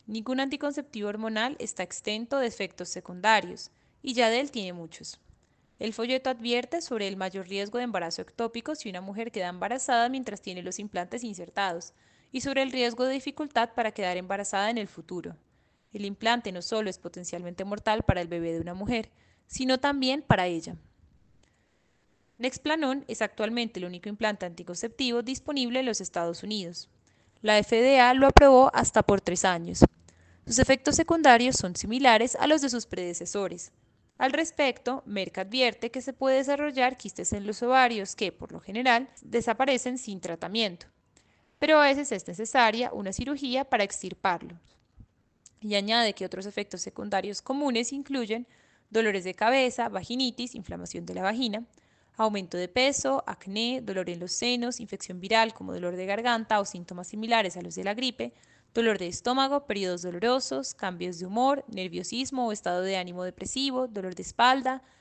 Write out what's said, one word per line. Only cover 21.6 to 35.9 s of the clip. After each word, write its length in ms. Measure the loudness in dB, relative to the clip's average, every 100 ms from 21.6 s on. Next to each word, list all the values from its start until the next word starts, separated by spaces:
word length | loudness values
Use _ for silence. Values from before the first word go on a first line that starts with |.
| _ _ _ _ _ _ _ -6
Nexplanon 680 | -6 -4 -2 0 0 -2 -6
es 120 | -4
actualmente 600 | -4 -2 -2 -2 -2 -4
el 60 | -8
único 220 | -8 -10
implante 380 | -2 -2 -2 -6
anticonceptivo 760 | -10 -12 -8 -8 -2 0 0
disponible 580 | -2 -6 -4 -2 0 0
en 60 | -2
los 140 | -4
Estados 440 | -4 -4 -4 -4
Unidos. 440 | -6 -6 -6 -10 -16 _ _ _ _ _
La 160 | 4 4
F 160 | 6 6
D 180 | 8 8
A 160 | 8
lo 140 | 8 8
aprobó 420 | 10 12 12 10
hasta 300 | 6 4 4
por 180 | 4 4
tres 240 | 2 0
años. 360 | 2 0 -4 4 4 _ -20 -20 _ _ -2
Sus 140 | 2
efectos 340 | 4 4 2
secundarios 640 | 2 2 6 10 10 8 0
son 180 | -2
similares 600 | -6 -4 4 6 6 4 2
a 100 | 4
los 160 | 4
de 80 | 2
sus 160 | -2 -6
predecesores. 880 | -6 -6 -6 -6 -4 -4 -6 -16 _ _ _ _ -2
Al 140 | 0
respecto, 720 | 2 -2 0 0 0 -4 -6
Merck 340 | -6 -6 -6 -6
advierte 520 | -4 0 0 0 -6